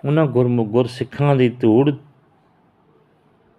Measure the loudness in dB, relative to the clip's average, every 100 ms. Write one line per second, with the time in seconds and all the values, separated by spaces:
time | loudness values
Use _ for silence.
0 | -4 0 0 0 0 -2 -2 -2 -2 -6
1 | -10 -2 0 2 0 0 2 2 2 -2
2 | -10 _ _ _ _ _ _ _ _ _
3 | _ _ _ _ _